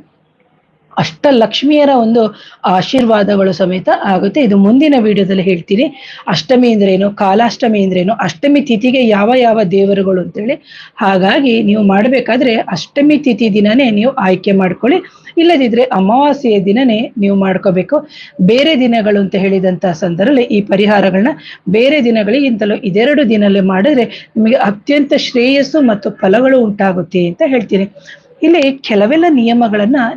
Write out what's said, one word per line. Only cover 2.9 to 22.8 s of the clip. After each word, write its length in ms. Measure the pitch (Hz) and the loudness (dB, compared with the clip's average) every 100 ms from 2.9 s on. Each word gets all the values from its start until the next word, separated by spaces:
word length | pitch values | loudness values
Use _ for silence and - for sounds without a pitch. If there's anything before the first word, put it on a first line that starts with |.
| 262 233 214 202 202 190 | -2 0 0 0 0 0
ಸಮೇತ 360 | 180 185 185 302 349 | 0 -2 -2 -2 -2
ಆಗುತ್ತೆ. 360 | 208 185 196 302 | -2 -2 0 0
ಇದು 160 | 240 202 | 2 2
ಮುಂದಿನ 380 | 196 262 302 262 | 4 4 2 2
ವಿಡಿಯೋದಲ್ಲಿ 420 | 214 196 185 190 | 0 0 0 -2
ಹೇಳ್ತೀನಿ. 520 | 180 175 - 202 285 - - - - | -2 -2 -2 -2 -2 -6 -20 -12 -6
ಅಷ್ಟಮಿ 440 | 165 - 247 240 | -6 0 2 2
ಅಂದ್ರೇನು, 380 | 214 196 190 202 | 2 2 2 -2
ಕಾಲಾಷ್ಟಮಿ 720 | 202 196 208 233 - 240 208 | -2 0 2 0 -2 -2 0
ಅಂದ್ರೇನು, 320 | 190 180 180 | 0 0 -2
ಅಷ್ಟಮಿ 460 | 226 185 - 285 285 | -2 -6 -4 0 0
ತಿಥಿಗೆ 460 | - 220 254 277 226 | 0 -2 0 0 2
ಯಾವ 260 | 202 214 254 | 2 2 2
ಯಾವ 260 | 233 220 | 2 0
ದೇವರುಗಳು 580 | 190 196 196 202 190 185 | 0 0 0 0 0 -2
ಅಂತೇಳಿ. 340 | 175 196 220 311 - - - - | -4 -8 -6 -8 -10 -20 -20 -4
ಹಾಗಾಗಿ 680 | 202 190 190 285 269 226 | -2 0 0 0 0 0
ನೀವು 200 | 202 214 | 0 0
ಮಾಡ್ಬೇಕಾದ್ರೆ 720 | 202 190 247 262 - 247 277 220 | 2 2 2 0 0 0 0 -2
ಅಷ್ಟಮಿ 640 | - 185 - 285 294 294 | -4 -8 -6 0 2 2
ತಿಥಿ 360 | 262 226 226 | 0 0 0
ದಿನನೇ 360 | 208 208 240 247 | 0 2 2 0
ನೀವು 200 | 208 247 | 0 -2
ಆಯ್ಕೆ 420 | 262 190 185 202 | -2 -2 -2 0
ಮಾಡ್ಕೊಳ್ಳಿ, 460 | 190 185 190 240 349 - _ - 330 | 0 0 -2 -2 -2 -4 _ -8 0
ಇಲ್ಲದಿದ್ರೆ 440 | 330 311 247 226 | 2 2 0 0
ಅಮಾವಾಸ್ಯೆಯ 840 | 262 185 190 254 294 285 233 202 | 0 0 0 2 0 0 0 0
ದಿನನೇ 480 | 190 226 262 214 285 220 | 0 0 0 0 -4 -4
ನೀವು 180 | 202 196 | -2 0
ಮಾಡ್ಕೋಬೇಕು. 720 | 190 185 202 180 180 294 302 - - - | 0 -2 -2 -2 -2 -4 -4 -14 -18 -2
ಬೇರೆ 380 | 185 247 320 285 | 0 2 2 2
ದಿನಗಳು 400 | 247 233 208 202 | 0 0 0 0
ಅಂತ 140 | 190 | -2
ಹೇಳಿದಂತಹ 580 | 196 196 190 185 180 185 | -2 -2 0 -2 -2 -4
ಸಂದರ್ಭದಲ್ಲಿ 500 | 160 185 170 220 269 | -4 -4 -2 0 0
ಈ 200 | 240 202 | 0 -2
ಪರಿಹಾರಗಳನ್ನ 680 | 202 202 208 208 190 190 247 - - - - | -2 0 2 2 2 0 -2 -4 -12 -12 -4
ಬೇರೆ 360 | 208 269 302 | 0 2 2
ದಿನಗಳಿಗಿಂತಲೂ 720 | 233 226 202 269 269 214 208 | 0 0 0 0 0 -2 -2
ಇದೆರಡು 540 | 214 | -4